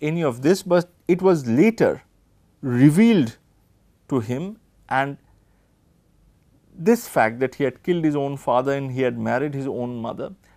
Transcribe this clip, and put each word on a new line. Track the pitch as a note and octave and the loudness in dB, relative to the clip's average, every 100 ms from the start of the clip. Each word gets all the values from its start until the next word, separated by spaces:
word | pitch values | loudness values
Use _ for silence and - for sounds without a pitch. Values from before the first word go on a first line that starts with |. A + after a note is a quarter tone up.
any | D3+ E3+ | -4 -2
of | D3+ A#2+ | -2 0
this, | C#3 F#3 | 0 0
but | F3+ F3 E3+ _ - | 2 0 0 _ -2
it | F3 | 0
was | F#3+ E3+ B2 | 2 2 2
later | A#2 G#3+ A3+ A#2+ C#2 _ _ _ _ _ _ | 2 4 4 0 0 _ _ _ _ _ _
revealed | C#3 A#2+ C#3+ E3 A3+ G#3 A2+ - _ _ _ _ _ _ - | -4 4 6 6 4 4 0 -6 _ _ _ _ _ _ -6
to | C3+ | -4
him, | G#2+ B2+ F#3 A3 _ _ - | -4 -6 -10 -14 _ _ -6
and | C3 C#3 C#3+ _ _ _ _ _ _ _ _ _ _ _ _ _ _ _ | -4 -4 -8 _ _ _ _ _ _ _ _ _ _ _ _ _ _ _
this | - E3+ A#3 - | -4 0 0 0
fact | - A2 A#2 | 0 0 0
that | C3 - | -4 -2
he | |
had | C3+ - | -4 -2
killed | - F3 | -4 0
his | D#3 C#3+ | 0 -2
own | C#3 C#3 | -4 -4
father | - B2 C3+ | -2 0 0
and | C#3 C3+ | -4 -4
he | B2+ | -2
had | B2+ A#2+ | -2 -2
married | A2 A#2+ D3 | -2 -2 -4
his | C#3 C3+ | -6 -8
own | A2 B2 A#2+ | -6 -8 -8
mother | A2+ G2 B2+ F#3+ _ | -10 -10 -12 -14 _